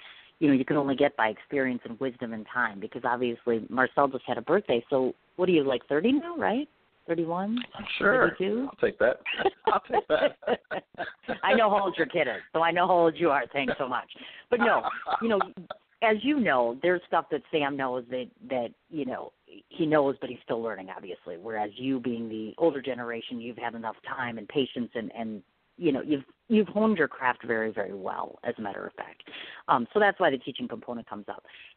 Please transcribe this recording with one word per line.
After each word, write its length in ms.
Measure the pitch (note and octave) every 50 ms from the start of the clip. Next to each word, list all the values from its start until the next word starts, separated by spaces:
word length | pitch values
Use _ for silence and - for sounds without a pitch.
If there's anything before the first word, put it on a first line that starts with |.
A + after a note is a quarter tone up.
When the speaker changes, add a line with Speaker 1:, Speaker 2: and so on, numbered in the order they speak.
| - - - - - - _
Speaker 1:
you 100 | _ D#3+
know, 60 | C#3+ C#3
you 100 | B2+ C3
can 140 | - D3+
only 180 | D3+ C#3 C#3 C3+
get 220 | C3+ C#3+ C#3+ -
by 120 | - A2 A2
experience 520 | G#2+ - - _ D3 C#3+ C3 B2+ B2 A#2 -
and 140 | A#2 A#2 A2
wisdom 340 | C3+ C3 A#2+ - B2 A2+ A2+
and 120 | A2 G#2 - -
time, 260 | B2+ A#2+ A2 G#2 G2
because 220 | G#2 G#2 - B2 B2
obviously 640 | B2 A#2+ B2 B2+ A#2+ A#2 - _ A#2+ A#2 A2+ G#2+
Marcel 400 | - A2 B2+ C3 A2+ - - C#3+ C3
just 160 | C3 B2 -
had 100 | - B2
a 60 | A#2 A2
birthday. 420 | - D#3+ G#3 - - C3 A#2 - -
So 240 | C#3+ C3 C3 B2 - - _ _ _
what 120 | - F3+ F#3
are 40 | F3
you, 100 | D#3 C3+
like, 180 | C3+ C3 A#2+ -
thirty 240 | _ C#3 D3 F3+ A#3+
now, 260 | C4+ D4 E4 F4 F4
right? 320 | D4+ - F#3 G#3 C4 D4+ - _ _ _ _ _ _ _
Thirty-one? 500 | - E3+ E3 E3 D#3+ E3+ F3+ G3 G#3 A3+ B3 A#3+ - - - G#3 - -
Speaker 2:
Sure. 320 | - G3+ G3+ G#3 B3+ B3 A#3 -
Speaker 1:
Thirty-two? 300 | - F#3 G3 G#3 A#3+ C4+ C4+
Speaker 2:
I'll 80 | - - -
take 120 | - - -
that. 200 | G#2+ A#2+ - - - - - - - F#4+ - _ _
I'll 160 | A4 F4 - - -
take 160 | - G4+ -
that. 300 | - - - - - - - - - A#3+ - - _ D#3 F#3 - _ -
Speaker 1:
<laughs> 500 | - E3+ - - _ _ - - - -
I 120 | F#3+ G3+
know 160 | A#3 A3+ G#3
how 140 | G3+ G3+ G3
old 100 | F#3 -
your 80 | E3+ D#3+
kid 220 | C3 - E3+ D3
is, 160 | B2 G#2+ F#2 - - -
so 80 | D#3+
I 80 | E3 E3
know 160 | E3+ F3 F3+
how 80 | F3+ F#3
old 240 | E3+ E3+ E3 D#3
you 140 | D3 F3 D#3+
are. 140 | C#3 C#3 A#2+ -
Thanks 220 | - C#3+ C3+ B2 C#3+ -
so 80 | C#3
much. 220 | B2+ B2+ A#2 - - - - - - - - - _
But 80 | B3 A#3
no, 240 | - A3+ F3+ B2 - - - - - - - -
you 100 | A3 A3+
know, 100 | G#3+ G3 - - - F#3 E3 - - - _ _ _ _ A3+
as 140 | A3 G#3+ G#3
you 180 | G#3+ C#4 D4+ C#4+
know, 380 | A3 E3 C#3 B2+ A#2+ A#2 A#2+ C3+
there's 200 | E3 F3 F3+ F3 -
stuff 180 | - F#3+ E3+ D#3 -
that 100 | E3 C#3 - -
Sam 260 | - D#3 C#3+ C#3 C#3+
knows 260 | C#3 C3+ B2+ B2+ B2+ A#2+ A#2+
that, 180 | B2+ B2+ B2 - _ _ G#2 B2+
that, 200 | C3+ B2+ A#2 A2+ - _ _ _
you 160 | E3+ D#3 C3+
know, 260 | B2+ A#2 - - - - _ _ _ - - _ _
he 160 | - - E3
knows, 300 | D3+ D3+ D3+ C#3 C#3 B2+ -
but 100 | D3+ B2
he's 100 | B2 A#2 -
still 180 | - C3+ A2+
learning, 280 | A2+ A2+ G#2 F2+ F#2 F#2 F#2+
obviously. 420 | F#2 G2+ F#2 E2+ - _ F2+ F2+
Whereas 340 | E2+ F#2 A2+ A2 G#2+ G#2 G#2 G2+
you 240 | B2 B2+ C3+ C3+ B2+
being 280 | A#2+ C3 A#2+ A2+ A#2 A2
the 240 | A2 A2 A2 G#2+ -
older 240 | - E3+ E3 C#3+ C#3
generation, 580 | B2 C3+ B2 A#2+ A#2+ A#2 A#2 A#2 - - B2+ A#2
you've 180 | A2+ B2 A2+
had 160 | A2+ A#2 A#2 A2+
enough 200 | A#2 A2+ A2 G#2 - -
time 300 | - - C3+ B2+ A#2+ A2+
and 100 | A2+ G#2
patience 420 | - - C#3+ C3 - - B2+ A#2+ G#2+ -
and, 160 | A#2+ G#2+ F#2+ -
and, 240 | A#2 A2+ A2 G#2+ G2+ - _ _ _ _ _ _
you 140 | - F3 D#3
know, 100 | C3+ A#2+
you've, 220 | - D3 D3+ C#3 C3+ - _ _ _ -
you've 180 | A3 G#3+ G3+
honed 300 | - - G#3 G#3+ A3 G#3+
your 100 | E3 D3
craft 380 | B2+ - - C3 B2 A#2+ - -
very, 260 | B2 A#2 A2 A2 A2
very 220 | G#2 A2 G2 F#2 G2
well, 440 | G2 F#2 - F#2 F2+ - - - - -
as 100 | B2 A#2
a 40 | -
matter 240 | G#2+ G2+ - G2 G2
of 80 | - -
fact. 300 | - - - - _ - - - - - - - - -
Um, 200 | - D#3 B2+ A#2 - -
so 60 | G#3
that's 200 | G#3 G3 F#3+ -
why 100 | F#3 D#3
the 80 | C3+
teaching 300 | B2+ - - B2+ - B2
component 420 | A2+ A#2+ A2+ - - A#2+ A#2 A2+ -
comes 160 | G#2+ G#2 G2+ -
up. 140 | - - - - - - - - -